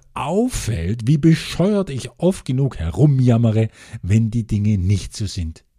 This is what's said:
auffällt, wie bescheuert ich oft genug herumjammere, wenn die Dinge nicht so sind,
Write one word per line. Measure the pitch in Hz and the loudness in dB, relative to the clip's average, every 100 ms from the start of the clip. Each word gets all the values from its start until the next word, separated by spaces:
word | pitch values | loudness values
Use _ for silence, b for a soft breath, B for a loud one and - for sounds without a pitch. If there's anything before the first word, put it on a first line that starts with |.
| _ | _
auffällt, | - 139 185 247 - - 98 85 117 113 | -10 -4 -2 -2 -4 -6 -4 -4 -2 0
wie | 151 | 4
bescheuert | 160 160 - - 185 202 190 | 4 4 0 -2 0 0 -2
ich | 135 - - | -6 -10 -2
oft | 170 185 - | -2 -2 -4
genug | 131 139 - | -2 -2 -2
herumjammere, | 80 104 151 135 123 117 117 107 113 B B B | -6 2 2 4 4 4 4 2 0 B B B
wenn | 87 110 113 | 0 2 2
die | 117 110 | -2 -2
Dinge | 104 104 104 | -2 0 0
nicht | 90 98 - | 0 0 -2
so | - 101 | -8 -8
sind, | - 80 - _ | -6 -10 -10 _